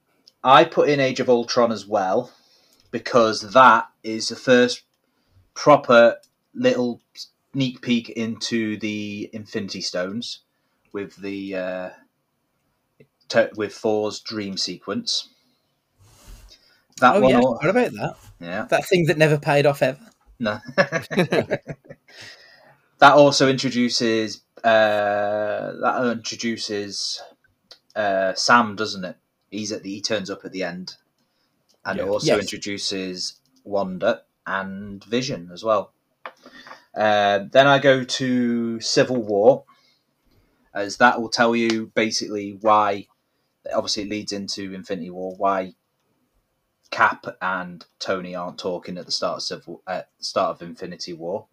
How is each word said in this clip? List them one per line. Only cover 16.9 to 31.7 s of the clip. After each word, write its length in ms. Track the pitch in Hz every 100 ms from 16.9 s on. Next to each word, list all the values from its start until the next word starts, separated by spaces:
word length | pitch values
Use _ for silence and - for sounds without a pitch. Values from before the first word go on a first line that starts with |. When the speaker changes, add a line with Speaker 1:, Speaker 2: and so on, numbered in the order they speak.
| -
Speaker 1:
That 140 | 123 202
Speaker 2:
Oh, 60 |
Speaker 1:
one 80 | 175
Speaker 2:
yeah, 60 | -
I 20 |
Speaker 1:
al- 160 | 127 -
Speaker 2:
forgot 120 | 156
about 220 | 247 190
that. 220 | 104 143 - - -
Speaker 1:
Yeah. 260 | 101 98 120
Speaker 2:
That 200 | 143 -
thing 180 | 180 160
that 120 | 151
never 220 | 156 147
paid 260 | 151 143 143
off 160 | 143
ever. 180 | 131 135 - _ _ -
Speaker 1:
No. 200 | 110 107 - -
<laughs> 800 | 185 160 - 175 165 156 - - - - - - _ - - - - _ _ _ _ -
That 160 | 143 143
also 340 | 143 139 135
introduces, 920 | 131 131 120 120 - 117 113 107 - _ -
uh, 1120 | 117 110 107 104 101 104 101 107 104 104 98 -
that 240 | 120 117 123 113
introduces, 1040 | - 110 117 107 - 104 101 95 - - - _ _ _ - - _ 107
uh, 360 | 101 95 95
Sam, 440 | 92 - 120 110 101
doesn't 260 | 107 95
it? 140 | 87 - _ _ _
He's 220 | 104 104
at 100 | 101
the, 120 | 95 104
he 60 |
turns 280 | - 107 95
up 160 | 95 90
at 80 |
the 100 | 92
end, 320 | 87 90 92 - _ _ _ _ _ _ _